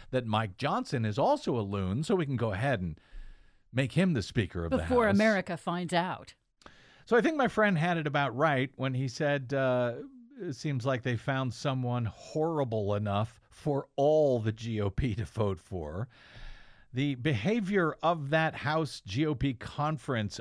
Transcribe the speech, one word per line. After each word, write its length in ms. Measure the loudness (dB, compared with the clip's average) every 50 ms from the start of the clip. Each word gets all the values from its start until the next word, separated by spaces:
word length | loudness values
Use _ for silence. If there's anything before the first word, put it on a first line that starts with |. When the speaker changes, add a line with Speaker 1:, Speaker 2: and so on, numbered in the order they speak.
| -8 -4
Speaker 1:
that 140 | -2 -2 0
Mike 320 | 0 0 0 0 -2 -4
Johnson 460 | -4 -2 -2 -2 -2 -2 -2 -2 -2 -2
is 160 | 0 0 2
also 400 | 2 2 2 2 0 -2 -2 -2
a 20 |
loon, 420 | -2 -2 -2 -2 0 0 0 -2 0
so 120 | 0 0
we 100 | 0 0
can 120 | 0 -2
go 160 | 0 0 0 0
ahead 260 | 0 0 0 0 0
and 180 | -2 -4 -6 -8 _ _ -16 -16 -14 -16 -18 -20 -20 _ _ _ _ _ -2
make 180 | 0 0 0
him 220 | 2 2 2 2 2
the 80 | 0
Speaker 420 | -2 -2 0 0 0 0 -2 -4 -2
of 80 | 0
the 60 | -2
Speaker 2:
Before 300 | -2 0 2 2 4 4
Speaker 1:
House. 80 | 4 4
Speaker 2:
America 420 | 4 4 4 2 2 -2 -4 -6
finds 360 | -6 -4 -4 -4 -4 -2 0 0
out. 420 | 0 0 0 -4 -8 -12 -16 -20 _ _ _ _ _ -20 -20 -20 -20 -20 -20 -20 -12 -2
Speaker 1:
So 120 | 2 4
I 40 | 4
think 140 | 6 4 4
my 140 | 2 0 2
friend 280 | 4 4 4 4 4
had 200 | 4 2 2 0
it 100 | 0 0
about 300 | 0 0 0 0 0 0
right 320 | 2 2 4 4 2 0 -2 -2
when 160 | -4 -4 -2 -2
he 160 | -2 -2 -2
said, 440 | -2 -2 0 0 0 0 -2 -2 0
uh, 400 | 0 2 2 2 2 2 0 -2 -6 -10 -14 -16 -20 -20 -20 -14 -10
it 160 | -8 -8 -6
seems 300 | -4 -4 -2 -2 -2 0
like 180 | 0 -2 -2 -2
they 140 | -2 -2
found 360 | -2 -2 -2 -2 -2 -2 -4 -4
someone 520 | -4 -2 -2 -2 -2 -2 -2 -2 -2 -2
horrible 880 | -4 -6 -10 -12 -6 -2 -2 0 0 0 0 0 0 0 -2 0 0 0
enough 460 | 0 0 0 0 0 0 -2 -6 -14 _ _
for 380 | -14 -6 -4 -2 -2 -2 -4 -4 _
all 420 | 2 4 4 6 6 6 4 4 2
the 140 | 2 0 -2
G 260 | -2 -4 -4 0 0
O 100 | 0 0
P 240 | 0 0 0 0 0
to 100 | -2 -6
vote 340 | -4 -2 0 0 0 0 -4
for. 480 | -6 -10 -8 -8 -8 -6 -6 -6 -8 -8 -10 -18 -20 -20 -18 -16 -14 -14 -14 -16 -18 -20 -20 -20 -18 -8 -4
The 220 | -2 -2 -2 -2
behavior 840 | -2 0 0 0 0 2 0 0 0 0 0 2 2 2 2 0 0
of 280 | 0 0 0 0 0 0
that 260 | 2 2 2 0 -2
House 460 | -4 -4 -2 0 0 -2 -4 -6 -12 -10
G 200 | -6 -2 0 0
O 100 | 0 0
P 180 | 0 -2 -2 -2
conference 880 | -4 -8 -10 -6 -4 -2 -2 -2 -4 -4 -2 -2 -2 -2 -4 -6 -8